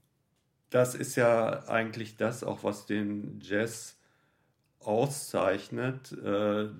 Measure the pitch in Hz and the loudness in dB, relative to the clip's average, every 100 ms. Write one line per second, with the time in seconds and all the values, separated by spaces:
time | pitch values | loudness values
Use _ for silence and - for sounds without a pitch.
0 | _ _ _ _ _ _ _ 123 123 127 | _ _ _ _ _ _ _ 2 2 2
1 | 110 - 120 117 113 - - 113 113 113 | -2 4 6 6 4 -2 0 0 0 -4
2 | 107 - 110 120 98 98 101 101 - 104 | -8 -2 -2 0 -4 -2 -2 -4 -2 -2
3 | 104 104 104 104 87 101 113 - - - | 0 -4 -6 -10 -2 0 0 -4 -14 -20
4 | _ _ _ _ _ _ _ _ - 107 | _ _ _ _ _ _ _ _ -2 2
5 | 143 143 - 92 95 98 - 120 127 131 | 2 -2 -4 0 2 2 -2 -4 -4 -4
6 | - - 107 101 104 104 107 | -10 -8 -2 2 2 0 -2